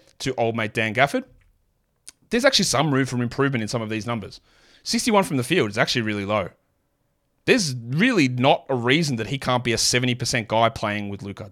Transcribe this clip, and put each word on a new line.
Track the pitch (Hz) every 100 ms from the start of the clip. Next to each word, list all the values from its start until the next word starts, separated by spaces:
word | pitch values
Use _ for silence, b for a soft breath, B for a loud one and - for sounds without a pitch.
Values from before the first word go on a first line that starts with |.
| _ _
to | 135 123
old | 117 113
mate | 107
Dan | 117 110 107
Gafford, | 135 262 277 _ _ _ _ _ _ _ - _ _
there's | 233 269
actually | - 190
some | 120 151
room | 135 131
for | 123
improvement | 120 - 139 131
in | 107
some | 123
of | 110
these | 110 104
numbers. | 117 95 - b b b b
Sixty-one | - 233 - 208 190
from | 139
the |
field | 120 170 113
is | 101
actually | 139 127
really | 107 104 98
low. | 107 87 - _ _ _ _ _ _ _ _ -
There's | 247 165 127
really | 117 139 240 226 135
not | 123 131 165 -
a | 131
reason | 117 147 156 120
that | 110
he | 135
can't | - 123
be | 120
a | 113
seventy | - 123 127
percent | 123 113 127 107
guy | 110 113
playing | 110 107 104 101
with | 101
Luka. | 98 98 104